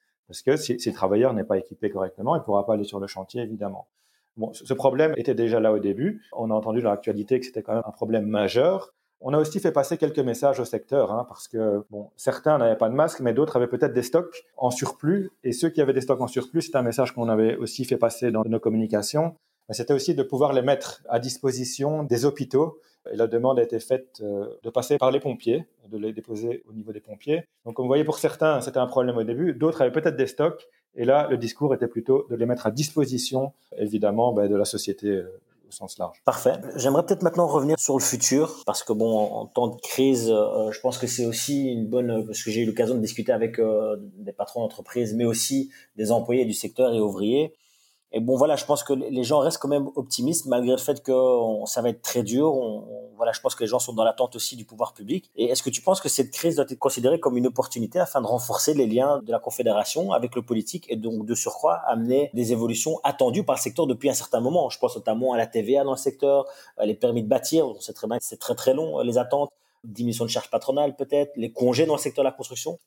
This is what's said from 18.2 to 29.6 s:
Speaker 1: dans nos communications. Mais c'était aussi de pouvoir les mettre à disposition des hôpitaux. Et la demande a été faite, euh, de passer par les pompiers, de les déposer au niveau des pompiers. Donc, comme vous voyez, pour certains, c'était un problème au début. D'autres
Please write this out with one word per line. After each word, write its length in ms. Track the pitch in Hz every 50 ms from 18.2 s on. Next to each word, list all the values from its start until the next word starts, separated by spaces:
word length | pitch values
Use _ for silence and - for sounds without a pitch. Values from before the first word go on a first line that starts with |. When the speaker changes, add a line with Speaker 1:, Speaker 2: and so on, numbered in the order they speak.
| 127 123 107
Speaker 1:
dans 100 | 110 107
nos 160 | 110 113 110
communications. 760 | - 120 110 110 110 107 110 104 104 - - 147 160 170 165 _ _ _ _ _ _ -
Mais 60 | 110
c'était 200 | - 120 - 143
aussi 200 | 135 139 180 160
de 80 | 139 131
pouvoir 300 | - 139 127 151 139 135
les 80 | 131
mettre 420 | 123 139 139 135 - - - - - -
à 100 | 120 120
disposition 800 | 123 127 123 - - 135 123 127 127 127 - - 139 147 156 156 147
des 240 | 127 120 120 135
hôpitaux. 540 | 147 147 - 139 - - 135 156 165 156 - _ _ _ _ - -
Et 60 | -
la 120 | 104 113 107
demande 300 | 113 117 123 131 131 123
a 40 | 113
été 180 | - 117 113
faite, 400 | - - 131 127 127 - - - 107
euh, 240 | 104 101 98 101 - - - -
de 60 | 113
passer 300 | - 123 120 - 147 139
par 120 | 131 131
les 100 | 131 -
pompiers, 440 | - 143 120 - - 117 120 160 165 - _ _ 117 101
de 80 | 107
les 160 | 104 107 110 110
déposer 520 | 113 110 - 110 104 113 117 120 - - 113
au 60 | 110
niveau 180 | 110 104 113 107
des 80 | 107
pompiers. 440 | - 110 104 - - 143 156 170 165 _ _ _ _
Donc, 100 | 117 113
comme 100 | - 127
vous 40 | 127
voyez, 160 | 135 151 151
pour 140 | 156 151 -
certains, 420 | - 151 - - 160 156 151 135
c'était 180 | - 139 131 135
un 80 | 127
problème 300 | 127 - 131 123 127 120
au 80 | 117 110
début. 300 | 113 117 131 175 175 135
D'autres 260 | 117